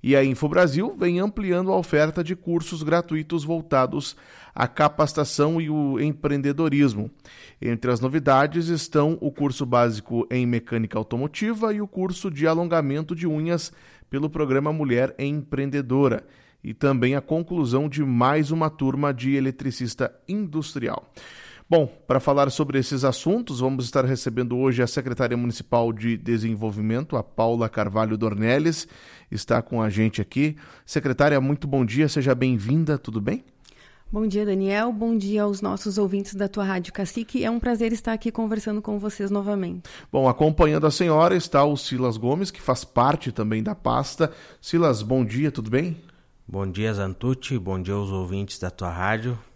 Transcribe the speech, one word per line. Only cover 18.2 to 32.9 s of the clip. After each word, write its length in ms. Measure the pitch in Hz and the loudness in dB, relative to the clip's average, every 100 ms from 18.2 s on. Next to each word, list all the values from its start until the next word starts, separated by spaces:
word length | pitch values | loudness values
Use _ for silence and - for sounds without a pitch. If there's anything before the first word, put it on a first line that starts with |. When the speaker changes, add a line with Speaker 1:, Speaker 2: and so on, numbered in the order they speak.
| 123 151 147 | 4 4 2
Speaker 1:
uma 180 | 160 156 | 0 -2
turma 420 | 151 135 135 143 | 0 -2 0 -2
de 220 | 127 127 | -2 0
eletricista 800 | 139 135 131 135 - 123 - 127 - _ | 0 0 -2 -6 -6 -8 -4 -4 -6 _
industrial. 840 | 196 202 156 147 143 113 - - - - - - - _ | -6 -4 -6 -6 -6 -6 -6 -12 -20 -20 -20 -20 -20 _
Bom, 200 | 165 139 - - | 4 4 -4 0
para 140 | - | 0
falar 280 | - 139 139 | 4 4 4
sobre 280 | - 147 135 | 2 0 0
esses 240 | 127 139 | 0 0
assuntos, 560 | 135 - - 214 240 127 | 0 0 0 0 -2 -2
vamos 260 | 127 135 | -2 0
estar 200 | 120 143 | 0 0
recebendo 520 | 127 131 - 117 123 123 | 2 0 -2 -2 -2 0
hoje 240 | 135 123 | 2 2
a 60 | 123 | 0
secretária 500 | - 131 120 123 120 | 0 -4 -2 0 0
municipal 560 | 120 113 - 120 117 | -2 -4 0 0 2
de 240 | 110 113 113 | 0 -2 -2
Desenvolvimento, 1000 | 113 117 113 110 110 104 107 117 156 131 | 0 0 0 -2 -4 -2 -2 -2 -2 -4
a 60 | |
Paula 440 | 98 - 113 117 113 | -6 0 0 2 0
Carvalho 480 | - 104 101 110 110 | 0 -2 0 0 0
Dornelles, 680 | 110 104 110 135 156 160 - - - - _ | -2 0 2 2 2 -2 -8 -16 -20 -20 _
está 320 | 107 - 117 | -10 0 0
com 220 | 117 117 | 0 -2
a 80 | 110 | 0
gente 300 | 101 110 - | 2 0 0
aqui. 360 | 101 - 151 151 - - _ | -4 0 0 -2 -14 -20 _
Secretária, 540 | 156 139 127 143 143 | -2 -2 2 4 4
muito 260 | 135 147 143 | 2 -2 0
bom 180 | 135 | 0
dia, 240 | 120 120 151 | 0 2 2
seja 240 | 156 135 | 2 2
bem-vinda, 640 | 123 131 120 101 151 156 | 2 2 0 2 0 2